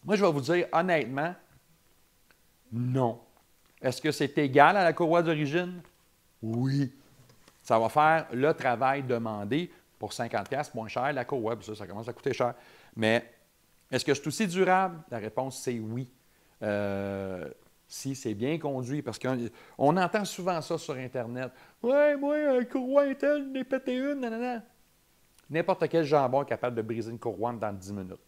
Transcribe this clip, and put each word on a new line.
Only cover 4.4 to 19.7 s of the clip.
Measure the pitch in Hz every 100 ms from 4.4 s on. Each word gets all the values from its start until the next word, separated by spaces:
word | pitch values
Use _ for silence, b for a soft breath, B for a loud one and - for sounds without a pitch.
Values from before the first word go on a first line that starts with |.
| 143 131 143 202
à |
la | 175
courroie | 156 170 170
d'origine ? | 165 156 147 156 180 180 160 _ _ _ _ _
Oui. | 110 117 131 139 139 - _ _ - - - _
Ça | - 113
va | 113
faire | 151 156 160 151
le | 120 143
travail | 160 139 117 131 139
demandé | 131 120 117 104 101 139 175 B B _
pour | 107
cinquante | - 117 110 98
piastres | 135 147
moins | 123 110
cher, | 123 131
la | 143
courroie, | 120 139 110
puis | 117
ça, | 98 107
ça | 101
commence | 101 117
à |
coûter | 117 -
cher. | 123 123 120 B B B -
Mais | 110 117 - - _ _ _ _ _
est-ce | 131
que | -
c'est | 135 -
aussi | - 214
durable ? | 175 185 185 190 170 -
La | 117
réponse, | 107 - 131 -
c'est | - 120
oui. | 110 113 131 _ b b b b
Euh, | 110 104 101 98 98 98 95 92 73 - _ _ _
si | - 135 135
c'est | 117
bien | 107 123 160
conduit, | 156 135 123 147
parce | 120 110
qu'on, | 127 131 117 B B